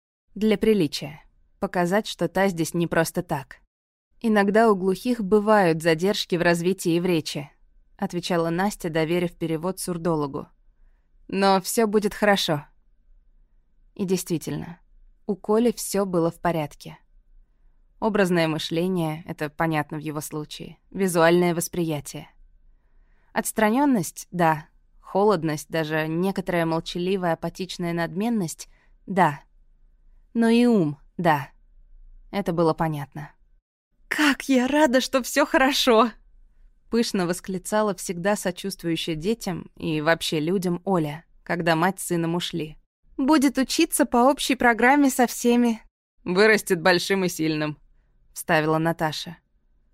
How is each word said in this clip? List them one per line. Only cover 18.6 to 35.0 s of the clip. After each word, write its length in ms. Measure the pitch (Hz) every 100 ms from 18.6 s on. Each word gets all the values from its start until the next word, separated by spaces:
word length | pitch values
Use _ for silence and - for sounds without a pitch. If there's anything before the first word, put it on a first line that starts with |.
| - 165 185 185 160 156 175
это 240 | 160 151
понятно 480 | - 165 156 147 156
в 40 |
его 200 | 151 151
случае, 560 | - 156 151 - - - _
визуальное 640 | 185 190 170 165 175 175 170
восприятие. 760 | - 180 165 147 - 151 - _ - _ _ _ _ _ _ _ _
Отстранённость, 960 | - - - 214 240 294 240 160 - -
да, 360 | 175 165 156 - _ _ _
холодность, 680 | - 190 214 180 156 151 -
даже 380 | 160 156 156 156
некоторая 580 | 165 190 190 185 175 165
молчаливая 680 | 165 - 180 180 196 180
апатичная 600 | 165 170 - 185 - 175
надменность — 760 | 170 165 165 220 226 165 - - _ _ _ -
да. 360 | 190 160 147 _ _ _ _ _ _ _ _ _ 233
Но 140 | 226
и 160 | 233 240
ум — 320 | 220 151 147 _ -
да. 320 | 170 147 139 _ _ - - - - - -
Это 200 | 196 196
было 220 | 165 165
понятно. 580 | 156 165 147 143 156 147 _ _ _ _ _ _ _ -
"Как 400 | - 302 262 -
я 180 | 262 254
рада, 340 | 294 311 254